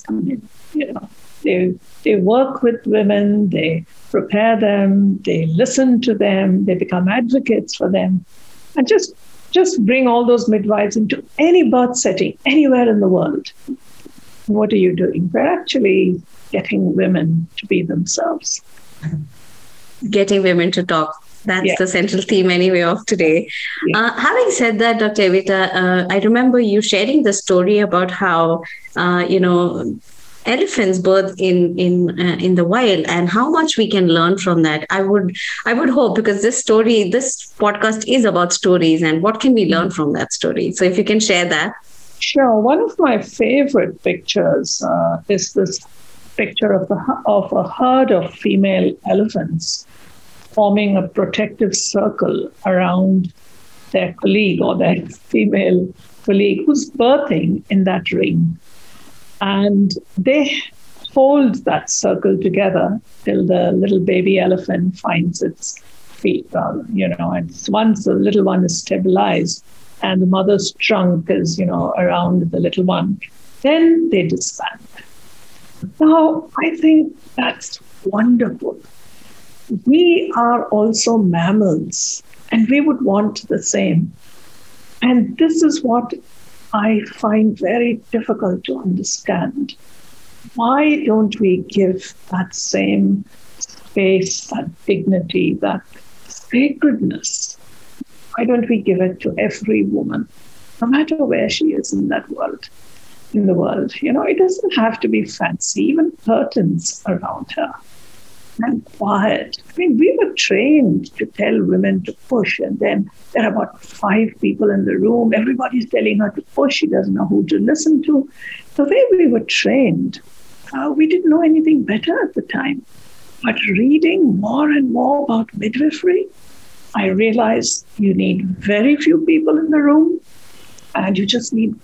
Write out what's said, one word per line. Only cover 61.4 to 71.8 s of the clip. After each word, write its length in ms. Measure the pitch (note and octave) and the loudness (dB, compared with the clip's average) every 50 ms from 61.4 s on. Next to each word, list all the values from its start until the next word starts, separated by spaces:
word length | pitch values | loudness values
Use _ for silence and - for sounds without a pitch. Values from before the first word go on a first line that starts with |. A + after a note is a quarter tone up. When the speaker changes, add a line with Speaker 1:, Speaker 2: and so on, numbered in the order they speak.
| C4+ A3+ - - - | 4 2 0 -2 -2
Speaker 1:
that 240 | - D#3+ C#3+ - - | -2 -2 -2 -2 -4
circle 480 | - - - G3 - - - G3 G3 | -4 -2 0 -2 0 0 0 0 0
together 640 | F#3 F#3+ F#3 E3+ G3 G3 F#3+ F#3 F#3 F3+ F3+ G#3 A3+ - - - - - | 0 0 0 0 0 0 0 0 0 0 0 -2 -4 -8 -12 -18 -8 -4
till 200 | - G3 F#3+ F#3 | -2 0 0 2
the 260 | F3 F3+ F3 F3+ F3+ | 2 2 2 2 2
little 280 | F#3 F#3 G3 G3 G3 F#3 | 0 0 0 2 0 0
baby 400 | F3+ G3 F#3 F#3 F3+ F#3+ F#3+ F#3 | 2 2 0 2 2 2 2 2
elephant 580 | F3+ F#3 F#3 F#3 - - F3+ F3+ F3+ F#3 - | 2 2 0 0 -2 -4 -4 -2 -2 -2 -4
finds 440 | - - F#3 F3 E3+ F3 F3 F3+ - | -4 -4 -4 -2 -2 -2 -2 -4 -4
its 400 | - E3+ - - - - - - - - - - - - - - | -6 -6 -6 -8 -14 -14 -14 -16 -18 -20 -20 -20 -20 -20 -10 -6
feet, 260 | - F#2+ - - - - - | -4 -2 -2 -4 -6 -6 -6
uh, 200 | F2 F2 F2 - - - - - | -4 -4 -4 -6 -8 -8 -6 -4
you 140 | F#2+ F#2 F2 | -2 -2 -2
know, 220 | - - E2+ F2+ | -2 -4 -4 -4
and 200 | F2+ - E3 - - - - G#3 | -4 -4 -6 -8 -10 -12 -6 -4
once 360 | G3+ G#3+ A3+ A3 G#3 G3 - | -2 2 2 2 2 0 0
the 80 | G3 - | -2 0
little 300 | G3 G3 G#3 G3 G3+ F#3+ | 0 0 2 2 2 2
one 200 | F#3+ F#3 F#3 F3+ | 2 2 0 0
is 140 | E3 E3+ | 0 -2
stabilized 840 | - - - - F#3+ F#3 F#3 F3+ F#3+ G#3 F#3+ F3+ E3+ E3+ E3 - - - - - - - - - - - | -6 -6 -4 -4 -2 0 2 2 2 2 0 0 -2 -2 -4 -6 -10 -14 -20 -20 -20 -20 -20 -12 -6 -4
and 180 | F#3+ F#3 F#3 | -2 0 0
the 60 | F#3 | 2
mother's 440 | F3+ F#3 F#3+ F#3 G3 G3+ F#3 - - - - | 2 2 2 2 2 0 0 -2 -4 -8 -4
trunk 500 | - - G#3+ F#3+ F3+ F3+ F3 E3 - - | -2 0 0 2 2 0 0 0 -2 -2
is, 280 | F#3 F#3 E3+ E3 E3 F#3+ | -2 -2 -2 -4 -2 -2
you 60 | F#3 | -2
know, 280 | F3 F3+ E3+ | -2 -2 -2